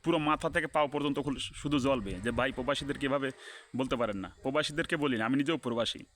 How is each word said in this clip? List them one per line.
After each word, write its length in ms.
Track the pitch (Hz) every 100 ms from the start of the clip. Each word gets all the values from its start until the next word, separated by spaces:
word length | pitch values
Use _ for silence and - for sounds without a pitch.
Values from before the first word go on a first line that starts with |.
পুরো 160 | 160 170
মাথা 320 | 151 151 170
থেকে 160 | 175 156
পাও 220 | 156 147
পর্যন্ত 300 | 143 147 143
খুল-, 200 | 143 123
শুধু 400 | - - 143 147
জ্বলবে 340 | 131 131 98
যে, 180 | 92 110
"ভাই, 220 | 120 131
প্রবাসীদের 460 | 131 127 139 139 135
কীভাবে 320 | 139 139 135 - - - - 123
বলতে 200 | 131 123
পারেন 200 | 113 101
না?" 140 | 90 -
প্রবাসীদেরকে 540 | 135 143 151 147 160 165
বলি 220 | 147 117
না, 80 | 113
আমি 100 | 135
নিজেও 200 | 143 156
প্রবাসী। 420 | 127 117 110 - -